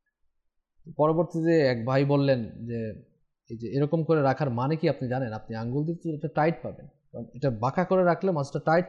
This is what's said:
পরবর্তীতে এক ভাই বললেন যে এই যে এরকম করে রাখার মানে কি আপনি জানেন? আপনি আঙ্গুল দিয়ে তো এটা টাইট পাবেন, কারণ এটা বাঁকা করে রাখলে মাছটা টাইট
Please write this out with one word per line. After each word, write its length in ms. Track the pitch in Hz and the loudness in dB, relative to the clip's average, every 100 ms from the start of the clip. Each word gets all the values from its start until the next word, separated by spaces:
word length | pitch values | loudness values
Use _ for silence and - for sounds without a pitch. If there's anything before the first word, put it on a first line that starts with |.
| _ _ _ _ _ _ _ _ 165 - | _ _ _ _ _ _ _ _ -12 0
পরবর্তীতে 640 | 151 160 170 165 165 165 | 2 2 0 0 2 4
এক 260 | 135 117 113 | 4 2 0
ভাই 200 | 135 143 | 2 4
বললেন 600 | 143 139 127 110 - 117 | 4 4 2 -2 -10 -8
যে 380 | 117 110 98 - _ _ _ - | -6 -6 -10 -18 _ _ _ -16
এই 80 | 117 | -10
যে 100 | 113 | -4
এরকম 360 | 131 147 165 | 0 0 0
করে 180 | 156 160 | 2 2
রাখার 280 | 135 127 117 | 2 2 0
মানে 260 | 117 135 156 | 0 -2 0
কি 140 | 165 | 0
আপনি 200 | 131 127 | -2 -2
জানেন? 240 | 127 123 | -2 -4
আপনি 220 | 110 - 113 | -6 -8 -6
আঙ্গুল 300 | 117 135 160 | -4 -2 -4
দিয়ে 120 | 170 | -4
তো 120 | 165 | -8
এটা 180 | 151 156 | -6 -4
টাইট 280 | 160 156 170 | 0 2 0
পাবেন, 240 | 107 - - _ _ | -6 -12 -16 _ _
কারণ 140 | 123 117 | -14 -14
এটা 160 | 123 - | -4 -2
বাঁকা 360 | 113 123 160 180 | 0 0 0 2
করে 180 | 185 | 4
রাখলে 280 | 180 165 190 | 4 2 0
মাছটা 280 | 160 131 143 | 0 -2 -4
টাইট 260 | 160 165 | 2 2